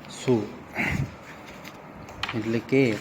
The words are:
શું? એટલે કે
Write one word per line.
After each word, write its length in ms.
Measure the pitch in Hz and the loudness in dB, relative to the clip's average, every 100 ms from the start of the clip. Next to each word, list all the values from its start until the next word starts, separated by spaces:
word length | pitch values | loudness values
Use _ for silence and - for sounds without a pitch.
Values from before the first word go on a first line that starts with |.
| - | -14
શું? 340 | - - 117 101 - - - - - - - - - - - - - - - - - - 117 | -4 2 4 2 -6 -8 -2 0 0 -2 -6 -16 -16 -16 -16 -16 -16 -16 -16 -14 -6 -4 -2
એટલે 240 | 107 113 | 2 0
કે 320 | - 135 127 104 | 4 6 6 4